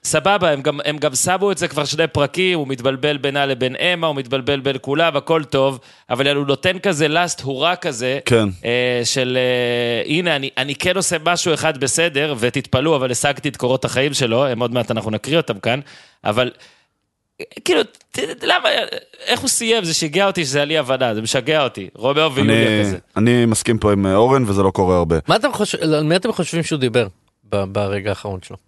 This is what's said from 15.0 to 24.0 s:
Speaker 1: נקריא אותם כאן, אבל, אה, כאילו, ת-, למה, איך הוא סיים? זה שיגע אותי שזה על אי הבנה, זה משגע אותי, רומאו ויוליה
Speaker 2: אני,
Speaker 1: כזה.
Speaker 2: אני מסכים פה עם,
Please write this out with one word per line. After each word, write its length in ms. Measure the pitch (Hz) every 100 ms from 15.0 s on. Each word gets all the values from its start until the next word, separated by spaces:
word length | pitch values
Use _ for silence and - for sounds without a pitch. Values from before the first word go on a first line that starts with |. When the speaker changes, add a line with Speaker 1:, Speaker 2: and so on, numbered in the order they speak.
| 104
Speaker 1:
נקריא 260 | 107 - 165
אותם 220 | 160 101
כאן, 200 | 113 131 139 - - _ 101
אבל, 260 | 107 123 - - _ _ _ _ _ _ _
אה, 40 | - - -
כאילו, 160 | 330 - _ _
ת-, 80 | - 427 -
למה, 260 | - 359 359 285 208 - - - -
איך 140 | 240
הוא 100 | 254
סיים? 340 | - 226 226
זה 100 | 170
שיגע 340 | 156 160 160 196
אותי 180 | 185 143
שזה 160 | 143
על 100 | 143
אי 60 | 156
הבנה, 380 | 127 131 127 110
זה 60 |
משגע 420 | 113 135 120 156
אותי, 260 | 127 - 95 -
רומאו 380 | 120 143 156 135
ויוליה 320 | 107 110 113
Speaker 2:
אני, 160 | 107 104
Speaker 1:
כזה. 120 | 92 _ -
Speaker 2:
אני 280 | 113 123 117
מסכים 320 | 110 - 107
פה 140 | 107
עם, 140 | 101